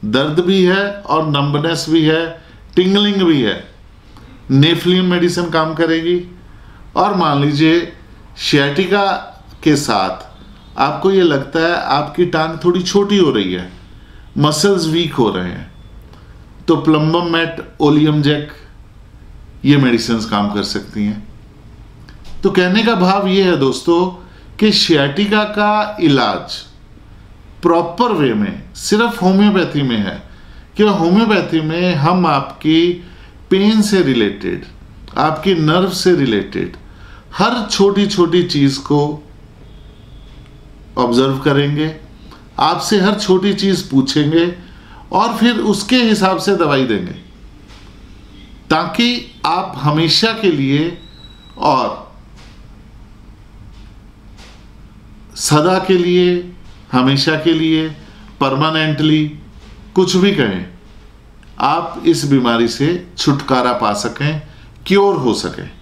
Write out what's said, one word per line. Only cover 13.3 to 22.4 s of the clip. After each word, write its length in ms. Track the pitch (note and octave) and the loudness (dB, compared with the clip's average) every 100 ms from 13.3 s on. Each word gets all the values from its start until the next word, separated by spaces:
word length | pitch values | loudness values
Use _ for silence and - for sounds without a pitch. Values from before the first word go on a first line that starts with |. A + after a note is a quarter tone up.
रही 220 | A2+ F#2 | 2 -2
है, 180 | F2+ F2+ - - - - - - - | -6 -10 -16 -20 -20 -20 -20 -10 0
muscles 480 | D3 D3+ G3+ F#3+ D#3+ | 0 2 0 2 0
weak 280 | D#3+ E3+ | -2 -2
हो 140 | C#3 A2 | 0 0
रहे 200 | F#2+ F2+ | 0 -6
हैं, 200 | - - - - - - - - - - - - | -10 -14 -20 -20 -20 -20 -20 -20 -20 -20 -14 -2
तो 80 | - | 0
plumbum 540 | D3 D#3 D#3 E3+ F3 | 2 2 2 0 0
mat, 280 | E3 E3 - - - | -2 -2 -6 -16 -2
oleum 400 | D3 D3+ D3+ D3+ | 2 4 2 2
jack, 300 | C#3+ D3 D3 - - - - - - - - - - - | 0 -2 -6 -16 -20 -20 -20 -20 -20 -20 -20 -20 -20 -4
ये 120 | C3+ C#3+ | 2 4
medicines 480 | B2+ A#2 A#2+ A2+ G#2+ | 4 2 0 -2 -2
काम 260 | G#2 G#2 | -2 0
कर 80 | G#2 | -2
सकती 420 | G2 G#2 - G#2+ | -4 -6 -8 -4
हैं। 240 | G#2 G#2+ - - - - - - - - - - - - | -4 -4 -12 -20 -20 -20 -20 -20 -20 -20 -20 -20 -16 -2